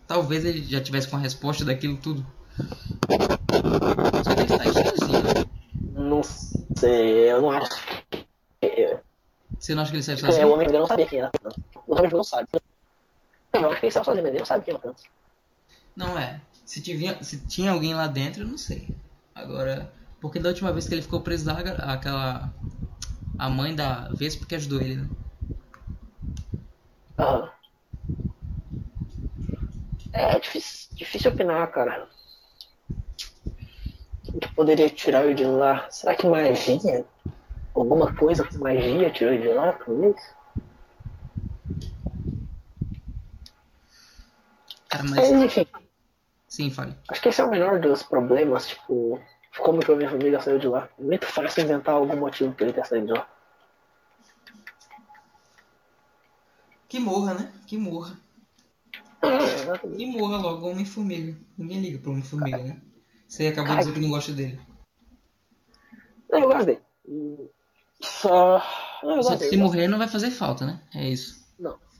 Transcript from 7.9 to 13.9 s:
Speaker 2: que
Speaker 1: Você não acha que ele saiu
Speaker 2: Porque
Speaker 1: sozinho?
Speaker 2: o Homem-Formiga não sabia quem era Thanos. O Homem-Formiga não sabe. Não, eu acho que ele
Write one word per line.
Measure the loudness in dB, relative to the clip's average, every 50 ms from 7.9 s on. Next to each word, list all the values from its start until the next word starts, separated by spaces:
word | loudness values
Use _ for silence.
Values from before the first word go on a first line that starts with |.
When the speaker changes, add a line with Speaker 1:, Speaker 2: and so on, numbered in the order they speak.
| -10 -10 -8 _ -10 -12 -12 -16 _ _ _ _ _ _
Speaker 2:
que | -2 0 2 4 2 2 2 -2 -6 _ _ _ _ _ _ _ _ -14 -12 -10
Speaker 1:
Você | -6 -4 -2
não | -2 -2
acha | -2
que | -2
ele | -4 -4
saiu | -4 -4 0
Speaker 2:
Porque | 4 4 6
Speaker 1:
sozinho? | 8 8 8
Speaker 2:
o | 8
Homem-Formiga | 8 6 4 4 4
não | 4
sabia | 4 4 2 2
quem | 2 0 -2
era | -2 -2
Thanos. | -4 -4 -6 -6 -10 -12 -14 -16 -18
O | -16 -4 0 2
Homem-Formiga | 4 4 4 4
não | 0 0
sabe. | 0 -2 -4 -4 -2 -4 -4 -4 _ _ _ _ _ _ _ _ _ _ _ _ _ _ _ _ _ 0
Não, | 2 2
eu | 2
acho | 2 2
que | 0
ele | 0